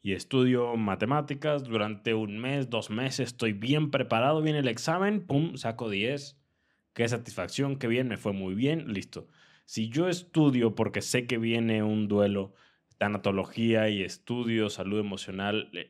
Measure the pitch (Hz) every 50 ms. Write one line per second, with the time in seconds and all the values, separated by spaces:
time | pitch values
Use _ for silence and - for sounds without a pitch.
0 | - 101 95 87 - _ - 131 127 127 127 123 120 120 117 113 107 101 95 90
1 | 104 113 143 151 147 143 147 139 143 151 147 143 131 123 113 110 104 107 107 101
2 | - 117 113 110 110 101 101 107 120 131 139 143 135 120 117 110 104 - 110 113
3 | 131 139 135 - 127 117 - - 120 113 104 98 110 123 143 151 156 143 139 135
4 | 127 - 113 113 120 139 156 160 156 156 151 151 139 123 113 - - 165 160 180
5 | 190 202 214 208 - - 135 143 160 170 - 139 - 113 110 - 123 110 101 98
6 | 104 123 143 143 139 - - _ _ _ _ _ _ _ _ _ _ _ _ -
7 | 117 117 123 120 120 113 - - 90 - - - 139 139 135 139 131 117 113 123
8 | 127 123 104 95 - 107 98 98 95 92 95 104 127 143 160 165 - - 107 98
9 | 95 - - 87 - _ _ _ - _ - _ _ - - 113 110 113 117 151
10 | 175 185 175 180 - - - 165 151 143 127 127 117 113 101 - 110 101 - 101
11 | - - - 123 120 120 127 113 113 113 117 117 113 113 110 107 107 107 107 107
12 | 107 101 104 104 104 101 101 98 95 98 - _ _ _ _ _ _ _ _ _
13 | 104 104 104 98 - 104 98 95 90 - - 113 113 113 113 110 110 110 107 101
14 | 92 82 - - _ - 123 120 120 117 113 110 107 104 - - 92 98 104 107
15 | 104 104 95 92 - - 95 95 98 101 104 110 - - - 87 -